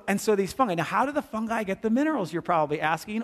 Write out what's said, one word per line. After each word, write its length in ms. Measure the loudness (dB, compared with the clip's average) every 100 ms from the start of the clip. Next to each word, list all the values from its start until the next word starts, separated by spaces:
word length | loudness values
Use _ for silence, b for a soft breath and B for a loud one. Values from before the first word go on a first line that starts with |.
| -2
and 120 | -2
so 160 | 2 2
these 180 | 2
fungi, 200 | 0 0
now 100 | 0
how 220 | 0 0 0
do 60 |
the 100 | -2
fungi 440 | -4 -6 -4 -4 -4
get 180 | -2
the 80 | 0
minerals, 420 | 2 2 0 -2
you're 80 | -4
probably 400 | 0 2 2 0
asking, 400 | 0 -2 -4 -8